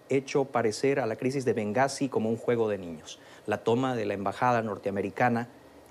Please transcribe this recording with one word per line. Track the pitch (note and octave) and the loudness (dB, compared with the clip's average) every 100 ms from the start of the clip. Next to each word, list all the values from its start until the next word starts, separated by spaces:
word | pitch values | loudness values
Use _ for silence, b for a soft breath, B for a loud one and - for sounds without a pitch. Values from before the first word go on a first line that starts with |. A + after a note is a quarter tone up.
| - | 0
hecho | C3+ C3+ D3 C3+ | 0 2 0 2
parecer | A#2+ A2+ - C3+ C#3 | 2 0 2 2 2
a | A#2 | 0
la | A2 | 0
crisis | B2+ C#3 | -2 0
de | B2 | 0
Benghazi | A2 G#2 G#2+ C#3 - C#3 | 0 0 2 0 0 -2
como | A2+ A2 | 0 0
un | A2+ | -2
juego | - A#2+ A2 | 0 0 2
de | G2+ | -2
niños, | F2+ D#2+ - - B B - | -6 -12 -14 -20 B B -6
la | G#2 | -2
toma | A2+ A#2+ C3 | 2 2 2
de | A#2+ G2+ | -2 -2
la | |
embajada | G2+ G2 - B2 A#2+ | -2 -4 0 2 2
norteamericana | A2 G2 G2+ G2 G2 - B2 A#2 A#2+ - - - - | 0 -4 -4 -2 -2 0 2 2 -4 -12 -20 -20 -2